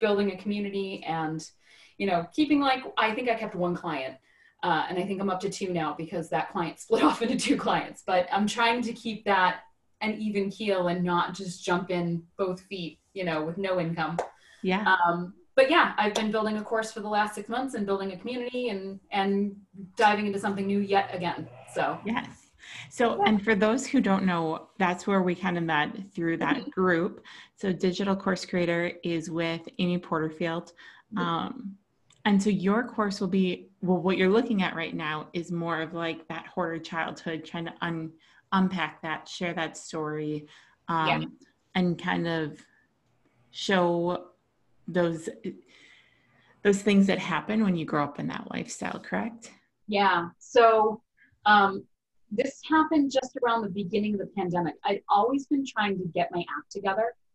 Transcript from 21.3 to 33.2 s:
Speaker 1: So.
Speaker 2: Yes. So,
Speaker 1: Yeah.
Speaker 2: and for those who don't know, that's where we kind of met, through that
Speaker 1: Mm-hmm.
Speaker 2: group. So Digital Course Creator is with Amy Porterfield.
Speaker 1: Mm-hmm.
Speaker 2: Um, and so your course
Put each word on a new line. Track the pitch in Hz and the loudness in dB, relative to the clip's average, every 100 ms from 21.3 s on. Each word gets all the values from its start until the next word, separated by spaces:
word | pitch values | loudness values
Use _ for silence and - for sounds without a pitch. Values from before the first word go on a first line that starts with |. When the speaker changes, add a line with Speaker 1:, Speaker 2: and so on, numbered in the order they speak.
| - - - - | -6 -10 -16 -10
Speaker 1:
So. | 180 170 170 | -4 -4 -4
Speaker 2:
Yes. | 196 233 - - _ _ - - - | -4 -6 -6 -16 _ _ -18 -18 -16
So, | - 233 - | 0 2 4
Speaker 1:
Yeah. | 302 | 4
Speaker 2:
and | 214 | 4
for | 208 | 4
those | 208 214 247 - | 4 4 2 2
who | 262 | 2
don't | 196 190 | 4 4
know, | 190 170 160 160 - - | 2 0 0 -4 -10 -2
that's | 185 180 - | 0 0 2
where | 196 | 2
we | 180 | 2
kind | 175 190 175 | 0 -2 0
of | |
met, | 165 156 147 - 190 | 0 2 0 -4 -10
through | - 165 165 | -4 -2 0
that | 151 277 | 0 0
Speaker 1:
Mm-hmm. | - | -2
Speaker 2:
group. | - 185 165 190 - - - - _ | 0 4 4 0 -4 -18 -20 -20 _
So | 196 | -4
Digital | 170 190 180 196 190 | 0 0 0 0 0
Course | 190 180 - | 0 -2 -2
Creator | 180 170 170 175 - | 0 0 0 -2 -4
is | 180 170 165 | -4 -4 -4
with | 165 165 165 - - | -4 -2 -4 -8 -2
Amy | 180 175 | 0 0
Porterfield. | - 160 156 156 170 165 170 - - - _ | -2 -2 -2 -2 -4 -4 -8 -18 -20 -20 _
Speaker 1:
Mm-hmm. | 208 | -4
Speaker 2:
Um, | 175 165 - - 196 - _ _ _ _ | -2 -2 -4 -8 -12 -14 _ _ _ _
and | 214 196 | 4 4
so | 208 | 4
your | 180 185 214 247 | 2 2 2 0
course | - 202 196 | -2 -2 0